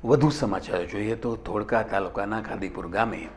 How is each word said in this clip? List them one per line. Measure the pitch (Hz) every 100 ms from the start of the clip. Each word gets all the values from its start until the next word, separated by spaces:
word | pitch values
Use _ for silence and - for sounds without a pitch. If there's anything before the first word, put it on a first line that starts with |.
વધુ | 113 135 151
સમાચાર | 139 113 95 - 92 85
જોઈએ | 101 107
તો | 113 120 113
ધોળકા | - 104 104 117
તાલુકાના | 107 98 95 101 101 110
ખાદીપુર | 107 - 92 90 87
ગામે | 92 113 82 78